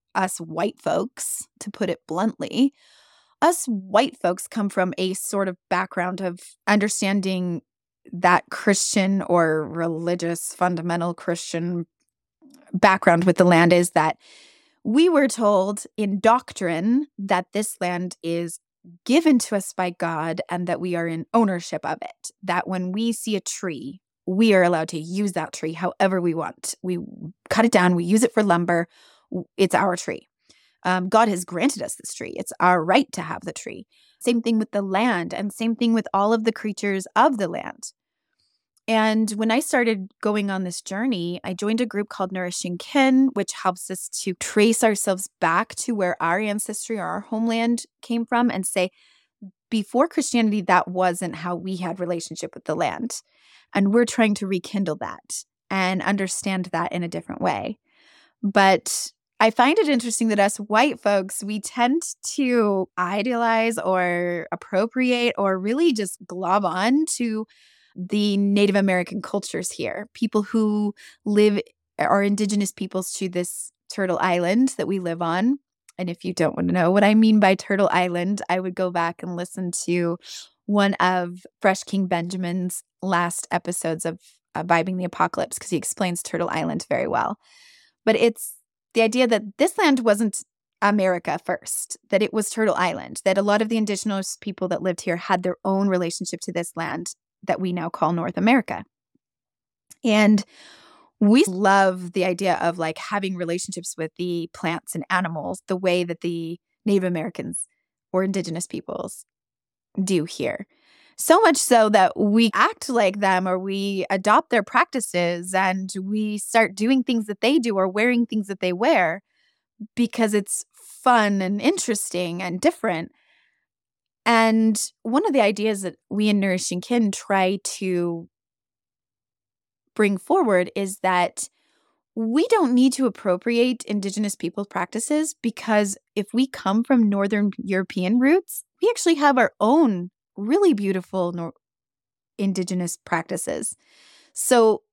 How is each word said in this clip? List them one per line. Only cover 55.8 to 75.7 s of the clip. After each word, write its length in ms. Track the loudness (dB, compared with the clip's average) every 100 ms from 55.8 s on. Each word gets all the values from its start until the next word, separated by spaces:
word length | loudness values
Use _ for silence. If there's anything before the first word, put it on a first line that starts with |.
| 0 0
understand 600 | 0 -2 -2 -4 -4 -4 -2
that 260 | -4 -4
in 100 | -4
a 60 | -6
different 340 | -8 -10 -4
way. 380 | -2 -2 -6 -10 _ _ _ _ _ _
But 680 | 0 4 6 4 0 -6 -8 -14 _ 0
I 100 | 2
find 280 | 4 4 4
it 100 | 2
interesting 400 | 0 -2 -2 0
that 100 | 2
us 180 | 0 0
white 440 | 0 2 2 0
folks, 420 | 0 0 -2 -8
we 160 | -8 -8
tend 440 | -6 0 2 0 -4 -10 -8 -2
to 520 | 0 2 2 0 -2 -6
idealize 800 | -4 -2 -2 0 2 2 0 0
or 720 | 0 0 2 0 -2 -4 -6
appropriate 800 | -10 -4 -2 0 0 0 2 0 0
or 220 | 0 0
really 320 | -2 2 2
just 280 | 0 -4 -10 -12
glob 380 | -6 0 2
on 420 | 0 0 2 2 0 -2
to 300 | -4 -4 -8 _ _ _ _ -14
the 400 | -4 0 2 2
Native 380 | 2 4 4 4
American 460 | 2 0 -2 -8
cultures 500 | -6 -6 -4 -6 -6
here, 380 | -6 -8 -8 -12
people 300 | -6 -2 -2
who 500 | 0 0 0 0 -2 -6 -16 _ 0
live, 340 | 4 4 2 -4 _ _ -2
are 260 | 2 4
indigenous 480 | 2 0 0 0 -2
peoples 400 | -6 -6 -6 -6
to 160 | -6 -4
this 420 | -4 -6 -8 -14 _ -12
Turtle 260 | -4 -2 0
Island 540 | 0 0 2 2 2 0
that 100 | -4
we 120 | -4
live 220 | -4 -4
on. 380 | -2 0 0 0 _